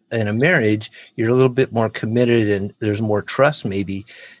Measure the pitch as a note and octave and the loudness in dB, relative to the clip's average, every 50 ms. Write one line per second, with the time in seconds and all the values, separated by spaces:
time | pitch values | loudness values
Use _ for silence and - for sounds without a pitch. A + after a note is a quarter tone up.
0 | _ - A#2 A2+ G#2+ G#2 G#2+ A#2 C#3 F3 F#3 C#3+ A2 G#2+ G#2+ G#2+ - - - - | _ -8 -4 -4 -2 -2 0 2 2 2 2 2 2 2 0 0 -2 -8 -16 -20
1 | - - _ - A2+ A2+ B2 B2+ C3 C3 A#2+ C3 C3 - G#2 A2+ A2+ A2 - - | -20 -14 _ -4 0 2 2 4 4 2 2 0 -2 0 0 -2 -2 -2 -2 -6
2 | - A2 A2+ B2 B2 A#2+ A#2 A#2 G#2+ G#2 G2+ F#2+ G2+ G2+ - - A2+ G#2+ G#2 G#2 | -6 -2 0 0 2 2 2 2 2 2 0 -2 -4 -6 -8 -6 -4 -2 -2 -2
3 | A2+ G#2+ G#2 G2+ - - - - C3+ D3+ D3 - - G#2+ F#2+ G2 G2 G2 G2 G2 | -2 -2 -2 -2 -4 -4 0 2 2 2 0 -2 -6 -6 -4 -4 -4 -4 -6 -10
4 | - - - - - - - _ | -10 -14 -20 -20 -20 -20 -20 _